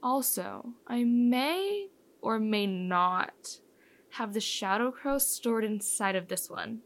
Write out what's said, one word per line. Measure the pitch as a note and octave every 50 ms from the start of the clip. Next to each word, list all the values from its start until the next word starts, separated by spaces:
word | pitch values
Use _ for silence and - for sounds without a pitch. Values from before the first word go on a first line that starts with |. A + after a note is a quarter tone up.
Also, | - B3 B3+ C#4 B3+ - - - F3+ - G2 G2 - A#3+ A#3+ - _
I | - - A#3+ A#3+
may | A#3+ A#3+ A#3+ A#3+ A#3+ A#3+ B3 C4 C#4+ E4 F4+ F#4+ G4 G#4 G#4 G4+ G4 _ _ _ _ _ _
or | - - A3 A3+
may | A3 G#3+ G#3+ G#3 G3+
not | G3+ F#3+ F#3 F3+ F3+ F3+ F3+ F3+ F3+ F#3 F#3 G3 - - _ _ - - - _ _ _ _ _ _ _ _ _ _
have | - - A#3 G#3+ G3+
the | A3
Shadow | G#3 - - - - G3 F#3+ G#3 A#3+ B3
Crow | B3+ - - C#4 C#4
stored | C#4 C#4 - - - - A#3+ A#3 A3+ G#3+
inside | G#3+ G#3+ G#3 G3+ - - - G#3+ G3 F#3+
of | F#3+ F3+
this | F#3 F3+ F#3 - -
one. | - G3 E3+ - A3+ A3+ -